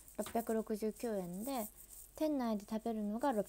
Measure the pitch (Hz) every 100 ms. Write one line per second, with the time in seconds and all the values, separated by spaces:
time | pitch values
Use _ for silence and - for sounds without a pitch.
0 | - - 214 233 226 220 214 214 220 -
1 | 240 208 175 180 247 262 214 - - -
2 | - - 311 285 240 214 208 220 233 220
3 | 208 220 285 220